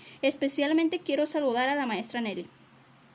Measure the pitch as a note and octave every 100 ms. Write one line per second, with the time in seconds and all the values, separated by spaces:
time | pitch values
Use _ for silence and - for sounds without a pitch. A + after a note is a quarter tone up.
0 | - - C#4 C#4+ C#4 D4 C#4+ D#4 E4 E4+
1 | - C#4 D4+ D#4+ C#4 A#3 C4 C#4+ B3+ G3
2 | G#3+ A#3+ A3 F#3 - - - - - -
3 | -